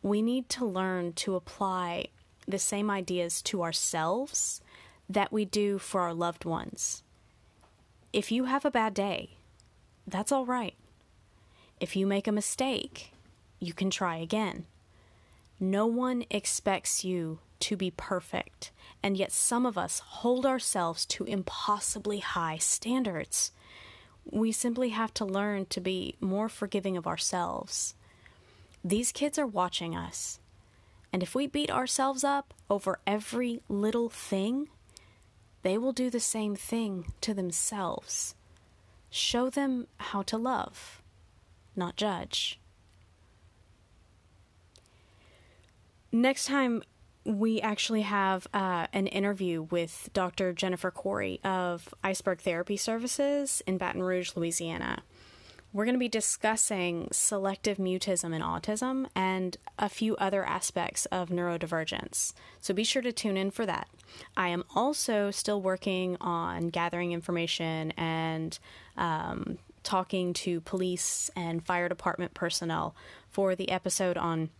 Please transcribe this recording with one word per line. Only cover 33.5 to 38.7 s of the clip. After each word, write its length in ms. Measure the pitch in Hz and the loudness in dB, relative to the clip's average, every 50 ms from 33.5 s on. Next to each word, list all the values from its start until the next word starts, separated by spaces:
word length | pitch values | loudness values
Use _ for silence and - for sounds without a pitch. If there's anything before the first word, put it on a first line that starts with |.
| 233 233 - - | -2 -4 -4 -4
little 400 | 202 202 208 214 220 240 233 226 | -2 0 2 2 2 2 0 0
thing, 640 | - - - - - 190 190 214 247 269 294 302 - - - - - - - - - - - - _ - - - - - - | -4 -8 -4 -2 0 2 2 2 0 -2 -2 -6 -10 -20 -20 -20 -20 -20 -20 -20 -20 -20 -20 -20 _ -20 -20 -20 -20 -4 0
they 160 | 185 190 220 | 0 2 2
will 140 | 240 262 247 | 2 0 0
do 180 | - 254 254 | 2 0 0
the 80 | 240 240 | 0 0
same 380 | 226 - - 220 214 208 208 | 0 0 0 0 0 0 -2
thing 560 | 196 - - - 233 226 214 196 185 165 - - - | -2 -4 -2 0 0 0 0 -2 -4 -6 -8 -8 -6
to 120 | - - 214 | -2 -2 0
themselves. 1000 | 196 185 180 175 - - - - 208 190 170 - - - - - - - - - - - - - - - - | 0 0 0 0 0 0 0 0 -2 -2 -2 -2 -4 -6 -6 -4 -4 -4 -4 -8 -12 -20 -20 -20 -20 -20 -20